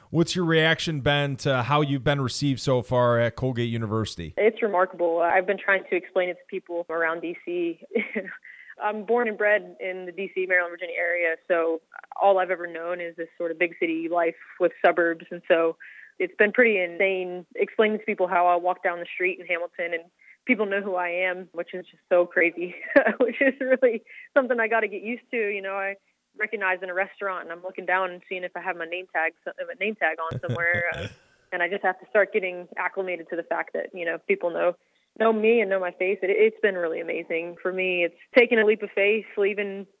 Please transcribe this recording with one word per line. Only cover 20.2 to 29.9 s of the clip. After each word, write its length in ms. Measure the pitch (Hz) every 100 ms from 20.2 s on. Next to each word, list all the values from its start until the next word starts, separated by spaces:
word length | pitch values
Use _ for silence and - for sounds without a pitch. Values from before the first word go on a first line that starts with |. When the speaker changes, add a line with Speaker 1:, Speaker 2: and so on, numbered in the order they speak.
| - - -
Speaker 2:
people 220 | 214 202
know 140 | 196
who 140 | 202 180
I 140 | 175
am, 380 | 175 185 180 180
which 220 | 170 175
is 100 | 185 -
just 180 | _ -
so 180 | 175 175
crazy, 480 | - 165 170 180 - - 285
<laughs> 240 | 226 214
which 180 | 247 -
is 120 | 277 269
really 440 | 262 254 247 226 - - - 285
something 240 | 254 240
I 80 | 220
gotta 200 | 226 208
get 140 | 196
used 220 | 208 240 -
to. 60 | 240
You 240 | 208 202
know, 120 | 196
I 220 | 196 196 196 _ _ _ -
recognize 400 | 208 208 190 180
in 60 | 185
a 40 |
restaurant 500 | 180 196 - 196 180
and 80 | 165
I'm 120 | 170
looking 240 | 185 185 180
down 240 | 185 185
and 100 | 180 -
seeing 140 | 185
if 80 | 180 175
I 60 |
have 160 | 180 175
my 80 | 165
name 200 | 180 185
tag, 200 | 165 165 _
so-, 80 | 180 -
my 140 | 170 170
name 120 | 202